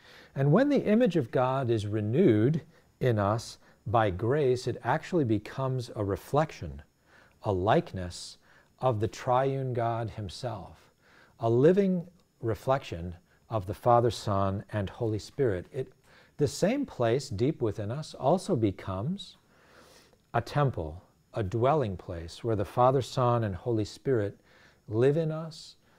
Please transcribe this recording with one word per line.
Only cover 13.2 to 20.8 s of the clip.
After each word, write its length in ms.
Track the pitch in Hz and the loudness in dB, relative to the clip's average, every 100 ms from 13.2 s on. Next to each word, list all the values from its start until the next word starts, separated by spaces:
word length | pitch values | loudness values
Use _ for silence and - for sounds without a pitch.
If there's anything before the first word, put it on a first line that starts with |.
| _ _ - | _ _ -8
of 160 | 110 92 | -6 -6
the 80 | |
Father, 380 | 101 131 120 117 | -2 4 6 4
Son, 520 | - - 98 98 98 - | 0 -2 0 0 -2 -4
and 180 | 107 95 | -4 -4
Holy 280 | - 117 107 | -4 -4 -4
Spirit. 460 | - - 131 90 85 | -6 -2 0 0 -4
It, 200 | - - - _ - _ - | -10 -10 -14 _ -20 _ -2
the 100 | 147 | -2
same 380 | - 180 277 285 | 0 0 0 -4
place 440 | - 117 120 - | -2 0 0 -2
deep 320 | 98 127 160 | -2 0 0
within 280 | 113 101 101 | -2 -4 -6
us 240 | 135 151 | -8 -10
also 420 | - 131 185 202 156 | -4 0 2 2 0
becomes 800 | 107 95 - 92 123 196 - - _ _ _ - - - - _ _ 117 | 0 -2 -6 -6 -4 -6 -10 -20 _ _ _ -20 -20 -20 -20 _ _ -6
a 60 | |
temple, 600 | - 147 139 104 | -2 0 0 0